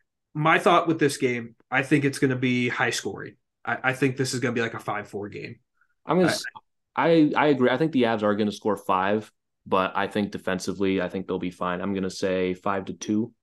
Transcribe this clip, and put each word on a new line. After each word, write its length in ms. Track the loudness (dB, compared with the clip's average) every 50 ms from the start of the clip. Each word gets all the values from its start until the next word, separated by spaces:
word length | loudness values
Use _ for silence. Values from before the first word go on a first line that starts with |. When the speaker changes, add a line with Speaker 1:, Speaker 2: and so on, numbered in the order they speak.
| _ _ _ _ _ _ -4
Speaker 1:
my 260 | 0 2 4 4 4
thought 300 | 6 6 6 6 4 2
with 100 | 2 2
this 200 | 2 2 2 2
game, 360 | -2 -2 -2 -2 -6 -10 -16 _ _ -4
I 120 | -2 -2 0
think 240 | 2 2 2 2
it's 120 | 2 0 2
gonna 160 | 0 0 0
be 360 | 2 0 0 2 2 0 0
high 180 | 0 0 -2 -2
scoring. 460 | -2 -2 -4 -6 -8 -10 -12 -14 -16 _ _ _ _ _ -8
I, 140 | -6 -6 -2 -2
I 80 | -2 0
think 240 | 2 0 0 0
this 160 | 0 -4 -2 -2
is 80 | -2
gonna 140 | -2 -2 -2
be, 80 | 0 -2
like, 100 | -2 -4
a 80 | -8
five 260 | -8 -6 -6 -6 -8
four 220 | -10 -10 -10 -10 -10
game. 280 | -12 -12 -12 -14 -14 -16 _ _ _ _ _ _ _ _ -4
Speaker 2:
I'm 100 | -2 2
gonna 120 | 2 2 2
Speaker 1:
I 40 | 2
Speaker 2:
s-, 120 | -2 -4 -10 -14 -16 _ _ _ _ _ _ -4
I, 360 | 0 2 4 6 6 4 4 4
I 100 | 2 2 2
agree. 200 | 4 4 4 2
I 80 | 2
think 160 | 2 0 0 2
the 120 | 2 2
Avs 180 | 2 2 2 2
are 120 | 0 2
gonna 160 | 2 0 -2
score 280 | -2 -2 -2 -2 -2 -2
five, 520 | 0 0 0 2 2 2 0 0 -2 -6 _ _ _ _ _ _ -8
but 260 | 0 0 2 2 2 0
I 120 | -2 -4
think 240 | -2 0 -2 -2 -2
defensively, 720 | -4 -6 -4 -4 -4 -4 -4 -6 -6 -2 0 0 0 0 -2
I 80 | -2
think 160 | -4 -6 -6
they'll 120 | -6 -6 -6
be 120 | -6 -6
fine. 320 | -8 -6 -6 -4 -4 -4 -4
I'm 100 | -4 -4
gonna 160 | -4 -4 -6
say 460 | -6 -4 -4 -2 0 0 0 -2 -4
five 320 | -4 -4 -4 -4 -4 -4
to 80 | -8 -12
two. 380 | -10 -4 -2 -2 -2 -2 -4 -8 _